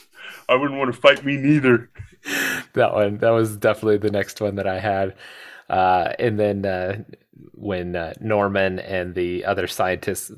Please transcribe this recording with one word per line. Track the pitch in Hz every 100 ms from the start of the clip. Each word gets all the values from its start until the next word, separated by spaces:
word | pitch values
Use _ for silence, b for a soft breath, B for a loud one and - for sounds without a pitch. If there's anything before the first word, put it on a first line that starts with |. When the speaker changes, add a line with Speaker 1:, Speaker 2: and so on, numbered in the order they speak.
| - B B B B
Speaker 1:
I | 127
wouldn't | 139 135
wanna | 135
fight | 120 143 139 139
me | 139
neither." | 135 151 127 117 - - - _ B B B B B
Speaker 2:
That | - 113
one, | - 104 104
that | 117
was | 113 110 104
definitely | 113 107 107 104
the | 107
next | 101 98 -
one | 104 98
that | 98
I | 92
had. | 104 98 98 - B B B B B
Uh, | 92 92 92 85 -
and | 120 104
then, | 104 101 98
uh, | 92 92 101 - - _ - -
when, | - 104 92 87 87
uh, | 82 -
Norman | 110 107 101 98 95 92
and | - 95 90 90
the | 87 90 90
other | 98 90
scientist, | - 92 90 - 92 -